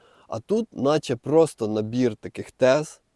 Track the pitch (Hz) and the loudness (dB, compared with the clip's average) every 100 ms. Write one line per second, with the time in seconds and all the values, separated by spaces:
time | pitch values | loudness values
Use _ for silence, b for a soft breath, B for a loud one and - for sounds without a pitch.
0 | b b b 113 - 214 226 - 131 151 | b b b -12 -4 -4 -4 -4 0 0
1 | - 120 131 156 156 - 107 107 107 123 | -2 -6 0 2 2 0 -4 -2 -2 -2
2 | 123 107 90 - - _ 127 147 156 - | -2 -2 -12 -14 -16 _ 2 4 0 -12
3 | _ | _